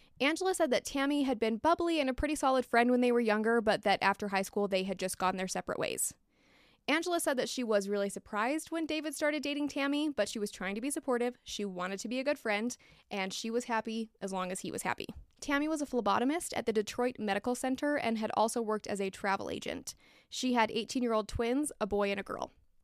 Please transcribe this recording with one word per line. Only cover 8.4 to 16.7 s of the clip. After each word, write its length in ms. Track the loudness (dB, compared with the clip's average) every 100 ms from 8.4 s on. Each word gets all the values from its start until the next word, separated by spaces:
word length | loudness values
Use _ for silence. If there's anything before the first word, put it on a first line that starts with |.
| 0 -2 -2
when 160 | -4 -2
David 280 | -2 -4
started 280 | -2 0 0
dating 240 | -2 -2 -2
Tammy, 420 | -2 0 0 0
but 200 | 0 -2
she 100 | -2
was 140 | -6
trying 240 | -4 -6 -4
to 40 |
be 80 | -4
supportive, 480 | -4 -2 0 0 -4
she 220 | -10 -6
wanted 340 | -6 -4 -4 -4
to 100 | -4
be 120 | -2
a 40 |
good 140 | 0 0
friend, 380 | 0 0 0 -4 -12 -20 _
and 220 | -4 -4
she 180 | -4 -4
was 140 | -4
happy 440 | 0 -2 -2 -4 -6 _
as 100 | -6
long 200 | -4 -4
as 80 | -4
he 100 | -6
was 120 | -4
happy. 240 | -4 -4 -8 -14 -20 _
Tammy 280 | -2 0 0
was 140 | -2
a 40 | -2
phlebotomist 640 | 0 2 2 2 0 -2 -4
at 80 |
the 80 | 0